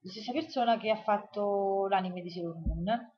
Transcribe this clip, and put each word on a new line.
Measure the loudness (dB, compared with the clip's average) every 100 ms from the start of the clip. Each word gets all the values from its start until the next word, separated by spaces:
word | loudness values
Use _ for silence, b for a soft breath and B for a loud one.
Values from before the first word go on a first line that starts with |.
la | -12
stessa | -10 -4
persona | -4 -2 0 2 2
che | 2
ha | 0
fatto | 2 0 0 -2 0 2 2 2 2
l'anime | 2 0 -4
di | -8
Sailor | -6 -6 -4 -2
Moon. | -2 0 -2 -4